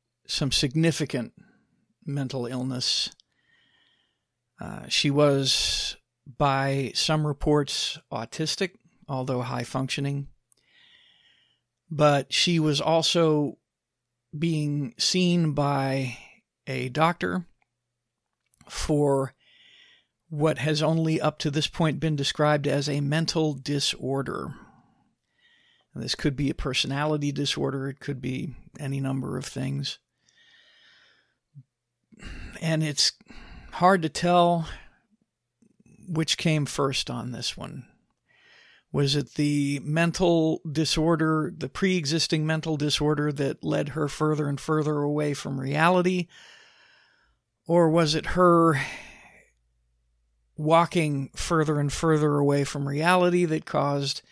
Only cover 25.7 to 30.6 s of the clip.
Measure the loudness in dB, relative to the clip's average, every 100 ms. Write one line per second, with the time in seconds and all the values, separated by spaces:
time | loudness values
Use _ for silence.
25.7 | _ _ -12 -8 -4 -4 -2 -4 -2 -4
26.7 | -4 -4 -2 -2 0 -2 -2 -4 -2 -4
27.7 | -4 -6 -8 -8 -8 -6 -6 -8 -12 -20
28.7 | -12 -8 -4 -4 -4 -4 -8 -8 -6 -6
29.7 | -4 -6 -10 _ _ _ _ _ _